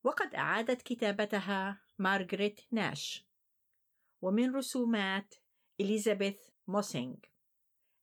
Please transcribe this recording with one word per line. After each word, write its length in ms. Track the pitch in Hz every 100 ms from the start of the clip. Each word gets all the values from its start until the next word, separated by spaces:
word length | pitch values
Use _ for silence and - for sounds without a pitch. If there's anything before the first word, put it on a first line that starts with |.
وقد 300 | 254 - 370
أعادت 480 | - 151 196 226 247
كتابتها 1000 | - 233 208 202 208 202 190 196 196 196 _ -
مارغريت 600 | 190 196 180 190 208 208 _
ناش، 560 | 226 175 147 - - _ _ _ _ _ _ _ _ _ _
ومن 360 | 185 208 254 269
رسومات 800 | 262 254 233 220 190 190 196 - _ _ _ -
إليزابيث 680 | 196 214 214 196 196 202 - _ -
موسينغ. 500 | 196 - 131 127 - - _ _ _ _ _ _ _